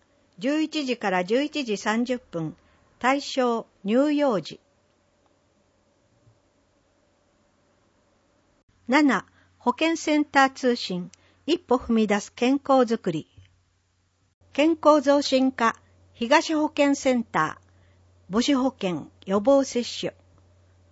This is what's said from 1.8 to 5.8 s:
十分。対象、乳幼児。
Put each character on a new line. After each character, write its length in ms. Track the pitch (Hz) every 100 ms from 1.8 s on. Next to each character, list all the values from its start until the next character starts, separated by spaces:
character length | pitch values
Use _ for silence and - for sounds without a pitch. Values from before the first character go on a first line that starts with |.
| 220 226
十 160 | 247 247
分。 380 | _ 170 156 - _ _ _ -
対 220 | 247 277
象、 460 | - 269 247 226 - _ 196
乳 300 | 240 294 294
幼 260 | 285 196
児。 180 | - - _ _ _ _ _ _ _ _ _ _ _ _